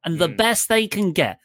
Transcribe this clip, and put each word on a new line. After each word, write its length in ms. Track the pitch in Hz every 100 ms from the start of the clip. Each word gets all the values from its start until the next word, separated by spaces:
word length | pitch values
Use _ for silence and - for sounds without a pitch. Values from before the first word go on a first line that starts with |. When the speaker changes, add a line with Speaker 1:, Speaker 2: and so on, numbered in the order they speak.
Speaker 1:
And 140 | 160 160
the 100 | 170
Speaker 2:
Mm. 80 | 123
Speaker 1:
best 320 | 226 226 -
they 200 | 226 220
can 240 | 202 196
get, 260 | 160 120 -